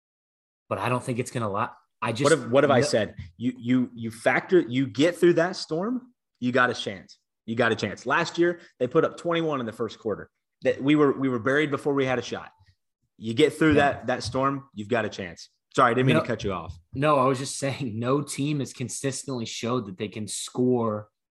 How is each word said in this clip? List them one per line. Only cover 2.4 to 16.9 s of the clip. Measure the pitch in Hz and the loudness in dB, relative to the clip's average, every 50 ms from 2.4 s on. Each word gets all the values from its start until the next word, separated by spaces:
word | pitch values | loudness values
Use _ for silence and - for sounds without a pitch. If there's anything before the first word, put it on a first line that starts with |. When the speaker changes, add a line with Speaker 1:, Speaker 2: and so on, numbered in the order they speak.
| 120 117 | 0 2
Speaker 2:
what | 120 139 143 | 2 4 4
have | 139 139 | 6 4
I | 127 | 4
Speaker 1:
no | - | 4
Speaker 2:
said? | - - 113 104 - - - - - - | 4 2 0 0 -2 -4 -10 -16 -16 -12
You, | - 113 123 123 | -6 -4 -4 -4
you, | - 110 117 127 127 123 120 - | -4 -2 0 2 2 2 0 -4
you | 117 113 113 | -8 -10 -10
factor, | 110 - - 131 123 - - - 190 175 | -10 -2 0 0 0 0 2 4 4 4
you | - 120 120 131 139 123 | 4 2 0 -2 -2 0
get | 107 127 147 175 170 - | 0 2 2 2 2 4
through | - 175 170 | 4 4 6
that | 156 165 185 185 | 4 2 0 -2
storm, | - - - 156 165 190 233 254 240 - - _ _ _ _ _ _ | -6 -8 -6 -4 -4 -2 -4 -4 -6 -8 -10 _ _ _ _ _ _
you | 123 123 | -4 0
got | 120 127 123 117 | 2 4 2 2
a | - | 0
chance. | - - 113 101 90 - - - _ _ _ _ _ _ | -2 -6 -8 -10 -10 -12 -18 -20 _ _ _ _ _ _
You | - 117 | -4 0
got | 113 120 117 | 2 2 2
a | 110 | 2
chance. | 107 113 104 87 - - | 0 -2 -4 -6 -6 -4
Last | 123 139 165 170 160 - 170 | -2 0 0 0 -2 0 0
year, | 170 175 175 170 - - _ - | 2 2 0 -2 -8 -20 _ -4
they | 127 123 | -4 0
put | - 160 143 | 2 2 2
up | - - - | 2 0 -4
twenty-one | - 170 170 165 165 156 147 131 | -4 -2 -2 0 0 -2 -2 -4
in | 120 | -4
the | 110 107 | -6 -6
first | - 117 104 - - | -6 -8 -8 -8 -8
quarter. | - 113 95 80 80 - _ _ _ _ _ _ - | -6 -6 -6 -6 -8 -14 _ _ _ _ _ _ 0
That | 131 123 - 131 | 0 0 2 2
we | 139 151 | 4 4
were, | 151 147 139 127 | 6 6 4 4
we | - 135 135 | 2 0 -2
were | 127 117 | -2 0
buried | 104 135 135 147 156 143 | 0 2 2 2 2 0
before | 143 135 - 151 143 | -2 -2 -2 0 0
we | 139 131 | 0 0
had | 131 127 120 | 0 0 -2
a | 117 | -2
shot. | - 110 90 80 - - _ _ _ _ _ _ _ _ _ _ _ _ - | -4 -8 -10 -10 -12 -18 _ _ _ _ _ _ _ _ _ _ _ _ -10
You | - 113 113 | -8 -2 2
get | 117 151 143 143 | 4 4 4 4
through | - 160 156 147 | 4 4 6 6
Speaker 1:
Yeah. | 147 143 139 123 | 6 6 4 2
Speaker 2:
that, | - 110 117 | -2 -4 -4
that | 127 110 - | -4 -4 -4
storm, | - - 131 131 139 139 135 131 - _ | -4 -2 0 0 0 0 -2 -6 -12 _
you've | 104 104 101 | -12 -4 -2
got | 120 113 107 | 0 0 0
a | 101 | -2
chance. | - - 98 87 82 - - - _ _ _ _ - | -4 -8 -10 -10 -12 -14 -18 -20 _ _ _ _ 2
Sorry, | - 135 120 117 | 4 4 6 6
I | |
didn't | 127 127 | 4 4
mean | 135 - | 4 4
to | 160 - | 4 2
Speaker 1:
No. | |
Speaker 2:
cut | - 117 107 - | 0 -2 -4 -4
you | 101 95 | -4 -4
off. | 87 80 82 - - - _ | -4 -6 -10 -14 -16 -18 _